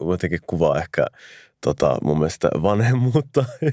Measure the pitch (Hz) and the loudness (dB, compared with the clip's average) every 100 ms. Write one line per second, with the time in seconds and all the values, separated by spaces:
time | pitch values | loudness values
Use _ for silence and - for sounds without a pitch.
0 | 80 90 82 82 - 85 80 71 80 - | -4 -2 -2 -4 -4 0 2 2 -2 -2
1 | - - - - - - - 71 73 64 | -4 -4 -20 -20 -20 -6 -4 0 0 0
2 | - 76 78 - - - 90 104 117 127 | 0 0 0 0 -2 0 0 2 2 2
3 | 127 151 139 147 127 - 156 | 2 0 0 -2 -2 -2 -4